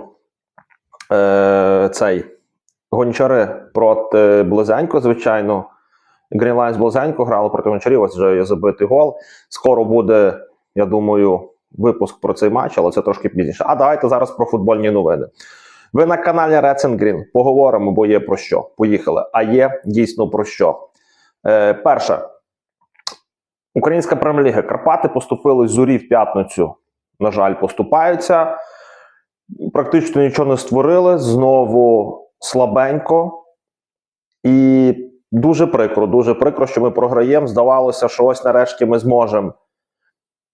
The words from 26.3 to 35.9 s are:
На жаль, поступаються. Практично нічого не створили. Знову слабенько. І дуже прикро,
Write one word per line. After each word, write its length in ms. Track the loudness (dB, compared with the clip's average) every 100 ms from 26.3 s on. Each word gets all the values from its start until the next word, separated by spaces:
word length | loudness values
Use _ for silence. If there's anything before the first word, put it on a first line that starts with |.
| -2 -4 -4 -4 -6 _ _ _ _
На 120 | -4
жаль, 220 | 0 -2
поступаються. 1040 | -2 -4 -4 -2 0 0 -2 0 0 0 -6 -14 -20 -20 -20 _ _ _ _ _ -14 -6
Практично 480 | -4 0 0 0 0
нічого 280 | 0 0 0
не 80 | -2
створили. 600 | -2 0 2 2 2 2
Знову 1000 | 0 0 2 2 2 2 4 2 0 -8 -20 _
слабенько. 1040 | -6 -2 0 0 0 -2 0 0 0 -8 -20 _ _ _ _ _ _ _ _ _
І 520 | 0 2 4 4 2 0 -8 _ _
дуже 360 | 0 2 2 2
прикро, 400 | 2 0